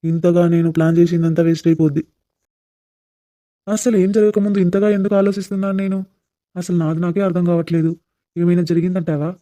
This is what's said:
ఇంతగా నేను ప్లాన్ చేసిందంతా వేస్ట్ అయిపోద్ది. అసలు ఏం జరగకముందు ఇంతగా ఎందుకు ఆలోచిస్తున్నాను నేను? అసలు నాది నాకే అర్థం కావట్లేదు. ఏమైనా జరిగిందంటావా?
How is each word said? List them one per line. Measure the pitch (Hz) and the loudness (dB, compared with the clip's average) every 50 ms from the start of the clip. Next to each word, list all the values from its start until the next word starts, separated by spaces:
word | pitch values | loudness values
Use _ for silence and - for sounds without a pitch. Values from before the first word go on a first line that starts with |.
| - | -4
ఇంతగా | 165 165 165 160 180 170 175 175 170 170 | -4 -4 0 0 2 2 4 2 2 2
నేను | 170 165 165 165 | 2 2 0 0
ప్లాన్ | 165 160 160 165 165 | 2 2 2 4 2
చేసిందంతా | 170 170 175 170 165 165 160 156 170 165 | 2 2 2 0 0 0 0 2 2 0
వేస్ట్ | 165 156 - 170 | 0 0 0 0
అయిపోద్ది. | 165 160 160 156 143 143 - _ _ _ _ _ _ _ _ _ _ _ _ _ _ _ _ _ _ _ _ _ _ _ _ _ _ _ _ _ _ _ _ - | 2 2 2 0 0 -2 -6 _ _ _ _ _ _ _ _ _ _ _ _ _ _ _ _ _ _ _ _ _ _ _ _ _ _ _ _ _ _ _ _ -6
అసలు | 208 214 - 254 226 202 180 | -6 -2 0 0 2 2 2
ఏం | 190 208 | 2 2
జరగకముందు | 220 208 208 208 208 202 208 202 202 185 | 2 2 2 2 0 0 0 0 0 0
ఇంతగా | 175 175 196 202 208 214 202 | 2 2 2 2 2 0 0
ఎందుకు | 190 202 208 196 | 0 0 2 2
ఆలోచిస్తున్నాను | 196 202 196 202 190 - 202 196 196 196 196 190 196 | 2 2 0 -4 -6 -8 -6 -6 -4 -4 -2 -2 -2
నేను? | 196 190 190 190 - _ _ _ _ _ _ _ _ _ | -2 -4 -4 -6 -10 _ _ _ _ _ _ _ _ _
అసలు | 180 175 - 180 170 | -12 -6 -2 -2 -2
నాది | 160 156 160 160 175 | 0 0 -2 -2 -2
నాకే | 175 170 196 196 190 | -2 -2 -2 -2 -2
అర్థం | 170 180 175 175 | 0 0 0 0
కావట్లేదు. | 175 170 165 - 170 165 160 165 165 - _ _ _ _ _ _ _ | 0 0 0 -2 -2 0 0 -2 -4 -6 _ _ _ _ _ _ _
ఏమైనా | 170 175 175 175 175 175 160 | -2 0 2 2 2 0 0
జరిగిందంటావా? | 170 165 165 185 180 190 165 165 160 147 147 160 185 - | 0 0 0 0 -2 -4 -4 -4 -4 -2 -4 -6 -6 -10